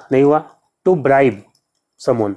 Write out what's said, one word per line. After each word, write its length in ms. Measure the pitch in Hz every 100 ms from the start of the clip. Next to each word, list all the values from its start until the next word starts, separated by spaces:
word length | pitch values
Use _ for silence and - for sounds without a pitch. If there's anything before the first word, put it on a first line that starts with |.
| -
नहीं 100 | 131
हुआ, 160 | 143 151 151 _ _ _ 190
to 80 | 175
bribe 340 | 135 135 135 101 - _ _ _ _ _
someone, 340 | - 120 104